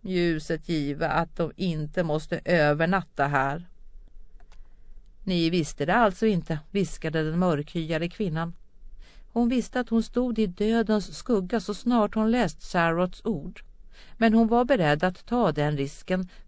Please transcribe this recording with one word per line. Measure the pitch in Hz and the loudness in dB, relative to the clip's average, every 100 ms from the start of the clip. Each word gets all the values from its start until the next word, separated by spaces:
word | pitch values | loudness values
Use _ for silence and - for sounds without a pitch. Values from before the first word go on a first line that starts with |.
Ljuset | 196 185 175 160 151 160 - | -2 0 2 0 -4 -6 -2
give | 165 143 143 165 | -2 -2 -2 -2
att | 156 165 - | 0 -2 -2
de | 165 - | -4 -2
inte | 185 156 151 - | -2 -2 -4 -2
måste | 170 151 160 165 | 0 0 -2 -6
övernatta | - 170 147 147 165 190 180 - 139 | 2 4 4 4 2 0 -2 -2 0
här." | 143 135 151 175 - - - - - - - - - - - - - - - | 2 0 -4 -10 -18 -18 -18 -18 -18 -16 -18 -18 -18 -18 -18 -18 -18 -18 -14
"Ni | - 180 165 | -4 2 2
visste | 175 147 - 147 | 2 0 -2 0
det | |
alltså | 208 226 185 220 | 4 4 4 2
inte", | 185 - 151 - | 2 -2 -6 -4
viskade | 202 170 - 165 160 | -2 -2 -4 -4 -2
den | 156 165 | 0 2
mörkhyade | 180 147 147 175 156 160 175 | 2 2 -2 -6 -4 -2 -4
kvinnan. | - 202 156 165 - - - - - - - - | -4 -4 -2 -6 -8 -18 -20 -18 -16 -18 -20 -8
Hon | 233 240 | 0 2
visste | 254 - 254 | 2 0 -4
att | 240 | 0
hon | 226 | 0
stod | 220 - 254 226 | 0 -2 0 0
i | 214 | -2
dödens | 180 208 226 214 214 190 156 | 0 2 2 2 0 0 -10
skugga | - 226 180 233 | 0 0 0 -4
så | - | -4
snart | 208 240 240 208 | -4 0 2 2
hon | 220 220 | 2 2
läst | 247 202 - | 2 0 -2
Sarots | - 180 170 165 185 - | -4 2 2 2 0 -2
ord. | - 180 139 - - - - - - - | -4 -4 -6 -14 -18 -20 -20 -20 -18 2
Men | 226 | 4
hon | 220 226 | 6 6
var | 233 | 4
beredd | 247 269 156 151 | 4 4 4 4
att | 180 180 - | 2 -2 -4
ta | 247 208 | 2 2
den | 147 147 151 | 2 0 0
risken | 139 - - 185 185 - | -4 -6 -4 -2 -2 -10